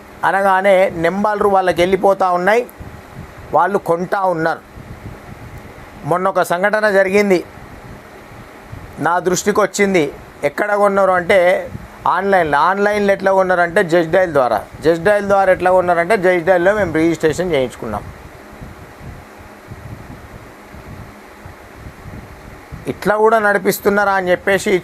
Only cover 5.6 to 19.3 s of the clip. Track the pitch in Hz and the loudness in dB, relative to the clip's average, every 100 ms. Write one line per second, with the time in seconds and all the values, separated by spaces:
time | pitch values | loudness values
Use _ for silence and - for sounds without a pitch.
5.6 | - - - - 147 175 190 180 170 175 | -20 -20 -20 -10 -4 -2 0 0 0 0
6.6 | 202 214 214 190 190 202 202 175 - - | 0 0 2 2 2 2 2 0 -2 -14
7.6 | - - - - - - - - - - | -20 -20 -20 -20 -20 -20 -20 -20 -20 -20
8.6 | - - - - 151 175 175 180 208 202 | -20 -18 -16 -6 -2 0 0 -2 0 0
9.6 | 196 - 202 185 143 - - - 143 - | 0 0 0 2 0 -4 -16 -6 -4 -2
10.6 | 208 208 202 196 190 185 175 202 175 190 | -2 2 2 2 2 2 2 4 4 2
11.6 | 175 - - - - 170 196 190 160 143 | -2 -12 -14 -6 -2 0 2 2 2 2
12.6 | 170 196 202 208 202 190 190 190 185 180 | 2 2 0 0 0 2 2 2 2 2
13.6 | 170 180 180 175 160 190 185 143 120 107 | 2 0 2 2 2 2 2 2 2 0
14.6 | - - 147 165 175 208 202 196 190 170 | -4 -2 0 2 2 2 2 2 4 2
15.6 | 180 185 180 170 170 180 180 180 165 185 | 2 2 2 0 0 2 2 2 2 2
16.6 | 180 214 180 156 165 156 156 151 185 147 | 2 0 0 0 0 0 -2 -2 -2 0
17.6 | 123 - 120 104 - - - - - - | -2 -6 -10 -8 -10 -16 -20 -20 -20 -20
18.6 | - - - - - - - | -20 -20 -20 -20 -18 -18 -20